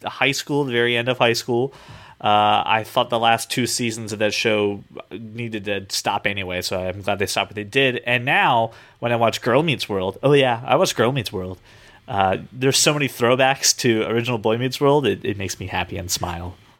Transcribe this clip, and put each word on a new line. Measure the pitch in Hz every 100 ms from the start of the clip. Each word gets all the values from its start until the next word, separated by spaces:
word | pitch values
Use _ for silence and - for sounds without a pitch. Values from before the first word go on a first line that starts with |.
high | - - 131
school, | 135 - 143
the | 139
very | 120 120 120
end | 120
of | 120
high | 120
school. | 117 - 120 135 - - - - -
Uh, | 107 107 104 104 -
I | 110 107
thought | - 120
the | 117
last | 117 117 -
two | - 120
seasons | - 120 110 110
of | 104
that | 107
show | - 117 107 104 101 95 - -
needed | 98 113 113 120 110 98
to | 98 95
stop | - - 104 104
anyway, | 101 92 90
so | 90 95
I'm | 92 92
glad | 98 101
they | 98
stopped | - 98
what | 101
they |
did. | 104 135 135 120 -
And | 123 120
now, | 175 185 120 113 - - _
when | 120
I | 117
watch | 117 107
Girl | - 120
Meets | 165 123 -
World, | 98 92 95
oh | 135
yeah, | 147 131 117
I | 127 139
watch | 180 -
Girl | 117
Meets | 139 107
World. | 98 92 92 - - - - -
Uh, | 98 95 95 -
there's | 123 131 135
so | 165
many | 147 135
throwbacks | - 120 127 131 135 - -
to | 127 110
original | 104 113 117 120
Boy | 110 113
Meets | 131 131
World, | 143 143 127
it, | 101 -
it | 101
makes | 95 -
me | 92
happy | 90 87 92
and | 90
smile. | - 90 85 90 - _